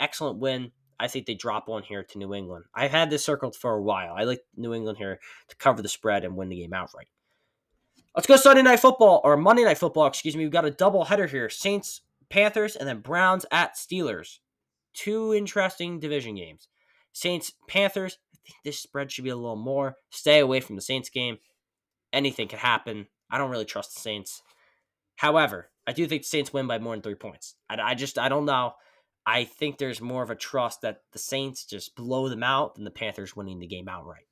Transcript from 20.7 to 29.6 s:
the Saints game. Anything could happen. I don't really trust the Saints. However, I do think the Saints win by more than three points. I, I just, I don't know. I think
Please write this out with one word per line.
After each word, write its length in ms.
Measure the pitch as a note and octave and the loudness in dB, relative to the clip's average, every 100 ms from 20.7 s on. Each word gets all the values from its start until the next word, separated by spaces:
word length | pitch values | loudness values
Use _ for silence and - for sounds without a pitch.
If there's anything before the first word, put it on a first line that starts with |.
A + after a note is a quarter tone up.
the 80 | G2 | -10
Saints 260 | - C3 B2+ | -6 -6 -6
game. 300 | C3 B2 A2+ _ _ _ _ _ _ _ | -8 -8 -8 _ _ _ _ _ _ _
Anything 360 | C3+ C#3 - G#2+ | -2 -2 -2 -8
could 100 | A2 | -4
happen. 480 | B2 A2+ - G#2+ G2+ _ _ | 0 0 -2 -12 -14 _ _
I 80 | A#2+ | -6
don't 140 | C#3 | -4
really 120 | B2 | -6
trust 300 | G#2+ G#2 - | -8 -10 -12
the 60 | - | -12
Saints. 420 | A2+ G#2 G2 - _ _ _ _ _ _ _ | -10 -10 -10 -18 _ _ _ _ _ _ _
However, 560 | - D3+ D#3+ C#3+ G2 - _ - | -2 2 4 2 -2 -14 _ -8
I 60 | |
do 160 | C3 E3 | -4 -4
think 140 | D#3 | -4
the 60 | - | -4
Saints 240 | D#3 C#3 | -4 -4
win 140 | C#3 C3 | -4 -4
by 140 | A2+ | -4
more 140 | A#2 | -6
than 80 | A2 | -8
three 120 | G#2+ | -10
points. 400 | G2+ G#2 - - - - | -12 -14 -16 -20 -20 -12
I, 120 | A2 | -6
I 140 | A2 | -4
just, 240 | B2 C3+ - | -4 -4 0
I 100 | B2+ | 2
don't 180 | C#3+ D3 | 2 2
know. 280 | C3 B2 - _ _ _ _ | 2 0 -6 _ _ _ _
I 200 | - A#2 | 0 2
think 340 | A#2 - | 0 -4